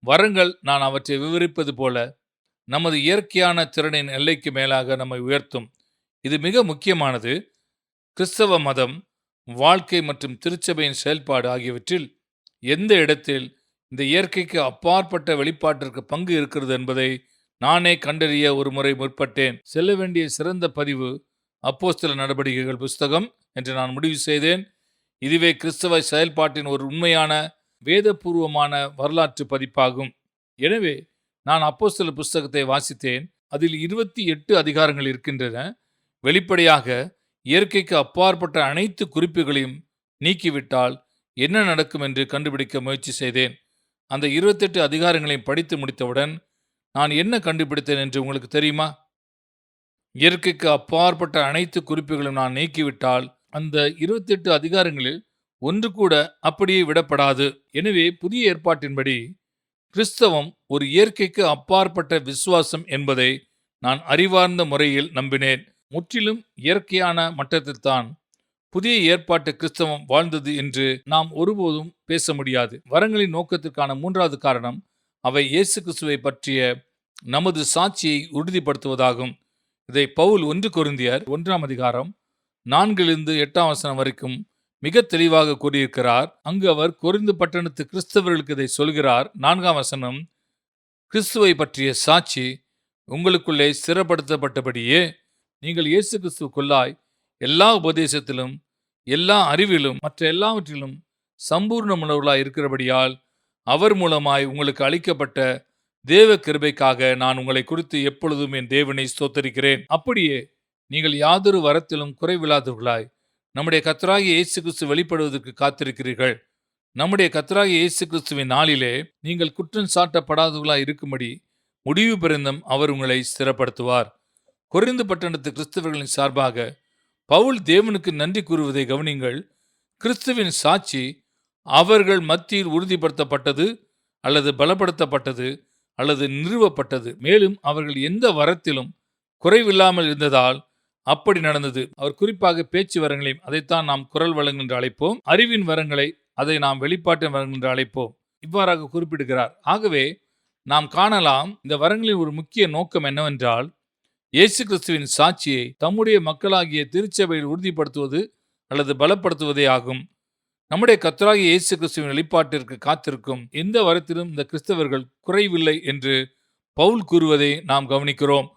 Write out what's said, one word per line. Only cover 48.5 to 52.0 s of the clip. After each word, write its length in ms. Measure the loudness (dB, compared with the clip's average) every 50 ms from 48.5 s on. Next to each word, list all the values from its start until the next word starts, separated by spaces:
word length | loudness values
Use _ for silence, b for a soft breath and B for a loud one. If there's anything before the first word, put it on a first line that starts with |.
| -2 0 0 0 0 -2 -4 -4 -6 _ _ _ _ _ _ _ _ _ _ _ _ _ _ _ _ _ _ _ _ _ _ _ _
இயற்கைக்கு 540 | 4 4 4 4 4 -2 -2 -2 0 2 2
அப்பாற்பட்ட 640 | 2 0 0 _ 2 4 4 4 4 0 -4 -4 -2 -2 -2
அனைத்து 360 | 0 -2 -2 -4 -2 -4 -6 -4
குறிப்புகளும் 560 | -4 -6 -6